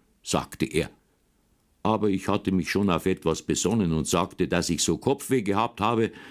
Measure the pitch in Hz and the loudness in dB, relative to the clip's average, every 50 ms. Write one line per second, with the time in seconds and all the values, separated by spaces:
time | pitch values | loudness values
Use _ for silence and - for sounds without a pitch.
0 | _ _ _ _ - - - 76 - - - - - - - 80 78 - - _ | _ _ _ _ -6 -2 -2 -2 -2 -2 -4 -4 -2 0 0 -2 -2 -2 -6 _
1 | _ _ _ _ _ _ _ _ _ _ _ _ _ _ _ _ - 107 110 101 | _ _ _ _ _ _ _ _ _ _ _ _ _ _ _ _ 0 0 0 2
2 | 104 104 98 92 - - 101 104 - 98 95 92 85 - - 95 104 98 85 80 | 2 0 0 0 0 0 0 0 0 0 0 0 0 0 0 2 2 2 2 2
3 | - 95 92 - - 82 80 - - - 76 - - - 113 113 95 82 80 80 | 2 0 -2 0 0 -2 -2 -2 -2 -2 -2 0 0 0 2 2 2 2 0 0
4 | 76 - - 85 92 - - - 90 69 90 87 80 - 85 76 - - 82 76 | 0 0 0 0 0 0 -2 -2 -2 0 0 0 0 0 -2 -2 0 0 0 0
5 | - 123 139 - - - 131 127 98 101 98 104 113 117 - - 101 110 117 110 | 0 0 -2 0 0 0 0 0 0 0 0 0 0 -2 -2 -2 0 2 2 2
6 | 113 92 - - - - | 0 0 -2 -8 -20 -20